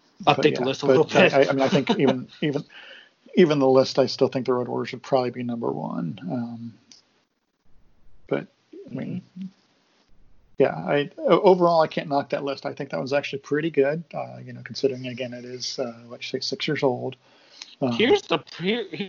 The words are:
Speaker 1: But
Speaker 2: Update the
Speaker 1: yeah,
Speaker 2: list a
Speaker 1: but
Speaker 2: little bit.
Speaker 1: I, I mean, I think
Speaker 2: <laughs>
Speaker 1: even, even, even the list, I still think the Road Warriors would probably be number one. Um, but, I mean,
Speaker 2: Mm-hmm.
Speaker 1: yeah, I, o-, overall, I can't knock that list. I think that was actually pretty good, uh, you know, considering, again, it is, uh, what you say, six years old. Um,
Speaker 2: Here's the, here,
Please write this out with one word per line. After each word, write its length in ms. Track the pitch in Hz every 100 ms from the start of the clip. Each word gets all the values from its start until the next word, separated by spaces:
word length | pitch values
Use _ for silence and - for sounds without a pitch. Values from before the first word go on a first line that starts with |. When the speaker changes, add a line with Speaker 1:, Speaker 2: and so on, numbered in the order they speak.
| _ _
Speaker 1:
But 160 | 165 139
Speaker 2:
Update 40 |
the 180 | 151 135
Speaker 1:
yeah, 40 |
Speaker 2:
list 180 | 127 143
a 40 | 143
Speaker 1:
but 100 | 135
Speaker 2:
little 80 |
bit. 300 | 151 143 160
Speaker 1:
I, 80 | 139
I 100 | 139
mean, 80 | 135
I 80 | 131
think 220 | 170 131
Speaker 2:
<laughs> 80 | 214
Speaker 1:
even, 280 | 135 131 - -
even, 240 | 156 143 - - - - _ _ _ -
even 220 | 180 151
the 100 | 131
list, 300 | 131 131 -
I 80 | 131
still 220 | - 131
think 180 | 135 123
the 80 |
Road 140 | 123 123
Warriors 240 | 127 120
would 100 | 127
probably 280 | - 135 123
be 120 | 117
number 280 | 120 117 123
one. 480 | - - - - 135
Um, 520 | - 127 117 117 117 104 _ - _ _ _ _ _ _ _ - - _ - - -
but, 180 | 139 - _ _ 349 370
I 40 |
mean, 260 | 131 135 180 - 185
Speaker 2:
Mm-hmm. 100 | 190 - _ _ _ _ _ - - - _ -
Speaker 1:
yeah, 180 | 135
I, 360 | 156 175 147 143 -
o-, 220 | 311 170
overall, 420 | 196 185 175 170
I 60 | 156
can't 200 | - 156
knock 220 | 139 139
that 140 | 147
list. 200 | 139 135
I 80 | 139
think 180 | 135 143
that 100 | 165
was 120 | 139
actually 280 | 139 139 139
pretty 300 | - 147 160
good, 340 | 151 139 160 165
uh, 240 | 151 123 123
you 100 | 127
know, 80 | 123
considering, 460 | 123 - 135 127 127
again, 260 | 120 123
it 100 | 123
is, 340 | 123 127 123 -
uh, 120 | 123 117 120
what 160 | 123
you 60 | -
say, 120 | 131
six 280 | - 139 -
years 160 | 143
old. 320 | 139 123 123 131 _ _ _ - - -
Um, 100 | 131
Speaker 2:
Here's 300 | 117 233 403
the, 160 | - 160 - -
here, 280 | 180 240 - 151